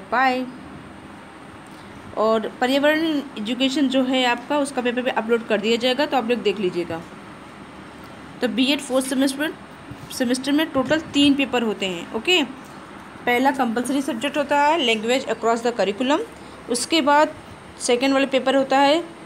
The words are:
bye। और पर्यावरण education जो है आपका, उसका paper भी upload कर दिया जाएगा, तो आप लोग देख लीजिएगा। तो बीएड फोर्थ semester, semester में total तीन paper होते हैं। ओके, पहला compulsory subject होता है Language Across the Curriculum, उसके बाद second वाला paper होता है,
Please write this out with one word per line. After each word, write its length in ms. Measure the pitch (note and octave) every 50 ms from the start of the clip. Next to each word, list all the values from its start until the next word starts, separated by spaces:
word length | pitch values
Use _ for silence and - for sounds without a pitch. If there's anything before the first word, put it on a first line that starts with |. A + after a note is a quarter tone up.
| F#3+ - -
bye। 300 | A#3+ C4 C4 B3+ B3+ B3+ B3 B3+ - - - - - - - - - - - - - - - - - - - - - - - - - - - - - - - -
और 360 | - G#3 A3 A3 A3 G#3 G3+ - -
पर्यावरण 640 | B3 B3 C4+ C#4 C#4 D4 D#4 D#4 E4 E4 D#4 C#4+ C4+ - - A3
education 500 | G#3+ G#3 B3 A#3+ C4 C4+ C4 D#4 C#4+ B3+
जो 140 | - C4+ C4
है 220 | B3+ C4+ C4 B3+
आपका, 340 | B3 A#3+ A#3+ B3 - D4 D4
उसका 240 | C#4 C4+ - B3+ A#3
paper 200 | B3 A#3 B3 A#3+
भी 80 | B3+
upload 360 | - - A3 A3 A#3 A#3 A3+
कर 140 | - A3+ G3+
दिया 160 | - A3 A#3
जाएगा, 300 | A#3 A3+ B3+ B3+ B3+ D4
तो 100 | D4+ D4+
आप 120 | C4 A#3 A3
लोग 140 | B3 A3+ F#3+
देख 160 | G#3 F#3+ G3+
लीजिएगा। 440 | G#3 F3+ E3+ F3 E3+ E3+ E3 E3 E3+ - - - - - - - - - - - - - - - - - - - - - - - - - - -
तो 80 | - B3
बीएड 320 | G#3 G#3 C4 B3+ D4 C#4+
फोर्थ 260 | - - B3 C4 C4
semester, 480 | - C#4 B3+ C4+ C#4+ C4 - D4 C4+ - - - - - - - - - - - - -
semester 400 | - C4 A#3 B3 B3+ C4 C#4+ C#4+
में 180 | D4 D#4+ D#4+
total 300 | - C4+ B3+ C4 D4+ D#4
तीन 340 | D#4+ - - C#4 C#4+ D4 C#4
paper 280 | C#4+ C#4 - - B3 A#3
होते 240 | A3 G3+ - G3+
हैं। 260 | F#3+ F3+ E3+ - - -
ओके, 300 | A3+ A3+ - F#4 F4+ C#4+ - - - - - - - - - - - - - - - -
पहला 240 | - A#3+ B3 C4 C4+
compulsory 520 | C4+ C4 B3+ A#3+ A3 A#3+ B3 B3 C4+ C#4+ C#4
subject 340 | - D4+ A3+ B3+ C#4+ -
होता 240 | D4+ C#4+ C#4+ D4 C#4+
है 180 | C#4+ D4 D#4 F4
Language 580 | C#4+ A#3 A3+ A3 G#3 A3+ B3 C4+ - - A3
Across 300 | - - A#3 A#3 A#3 A#3+
the 140 | A#3+ A#3 A#3+
Curriculum, 400 | F#3+ F#3 G#3 - B3+ B3+ C#4+ F4+ A#4 - - - - - - - - -
उसके 300 | B3 - - - D#4+ E4
बाद 340 | C4 C#4 C#4+ D4 D#4 D4+ D4+ - - - - - - - - -
second 340 | - - B3 A#3+ B3+ C#4 C4+
वाला 120 | C4+ C#4
paper 280 | C4 C4+ C4 A#3+ C4+ C4
होता 240 | C#4 C4+ C4+ C4+ C4+
है, 260 | C#4 C#4 D4 E4+ E4+ - - - -